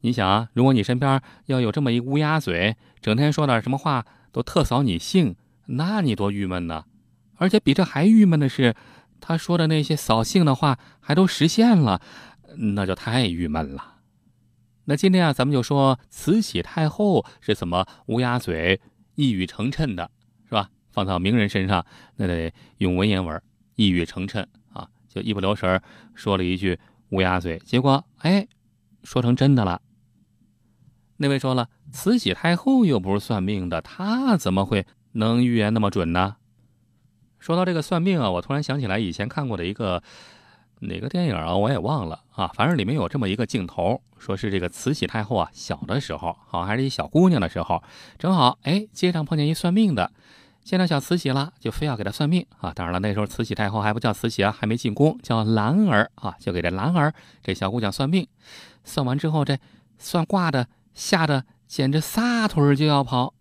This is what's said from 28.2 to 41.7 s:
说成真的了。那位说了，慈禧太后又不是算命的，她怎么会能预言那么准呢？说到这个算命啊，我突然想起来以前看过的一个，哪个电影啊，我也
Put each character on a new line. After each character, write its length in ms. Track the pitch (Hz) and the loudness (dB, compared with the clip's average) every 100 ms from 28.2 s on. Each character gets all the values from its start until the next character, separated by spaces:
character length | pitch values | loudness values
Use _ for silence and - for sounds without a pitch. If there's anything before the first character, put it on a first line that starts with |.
| 156 196 214 _ _ _ _ _ | 0 0 0 _ _ _ _ _
说 180 | - - | -6 -2
成 120 | 117 | 0
真 220 | 123 135 135 | 2 4 4
的 80 | |
了。 180 | 98 87 _ _ _ _ _ _ _ _ _ _ _ _ _ _ | 2 -4 _ _ _ _ _ _ _ _ _ _ _ _ _ _
那 140 | 143 | -2
位 100 | 139 | 0
说 140 | 135 | 0
了， 160 | 127 117 _ - | -2 -4 _ -20
慈 280 | - - 240 | -6 0 2
禧 140 | - | 2
太 220 | 90 165 175 | 0 0 0
后 260 | - 269 | 2 4
又 160 | 208 120 | 4 2
不 140 | 92 | 0
是 60 | 101 | -2
算 220 | - 107 | 0 -2
命 280 | 92 104 90 | 0 -2 -4
的， 120 | 85 | -6
她 540 | - - 190 240 269 196 | -8 -8 -4 -2 2 2
怎 180 | - | 2
么 120 | 92 98 | 0 2
会 200 | 104 - _ _ | 0 -2 _ _
能 300 | 113 110 117 | -2 2 2
预 120 | 123 117 | 2 2
言 180 | 104 | 2
那 60 | 110 | 2
么 100 | 104 | 0
准 220 | 98 82 | 0 0
呢？ 240 | 87 95 104 _ _ _ _ _ _ _ _ _ _ | 0 0 -2 _ _ _ _ _ _ _ _ _ _
说 160 | - 170 | -4 0
到 80 | |
这 100 | 180 | 0
个 80 | 165 | 0
算 200 | 147 175 | 0 0
命 180 | 180 180 | 2 2
啊， 100 | 110 | 2
我 120 | 90 | 0
突 100 | - | -2
然 100 | 139 | -4
想 180 | 151 139 | -2 -4
起 80 | 120 | -2
来 120 | 98 | -2
以 140 | 104 | -2
前 160 | 82 104 | -4 -6
看 180 | - 135 | -4 -6
过 80 | 101 | -4
的 100 | 87 | -4
一 80 | |
个， 300 | 104 107 87 - - - - _ _ _ _ | -4 -2 -4 -6 -20 -20 -20 _ _ _ _
哪 200 | - 87 | -10 -8
个 80 | 123 | -6
电 200 | 180 175 | -4 -2
影 60 | |
啊， 220 | 90 80 92 | -2 -2 0
我 140 | |
也 80 | 107 | 0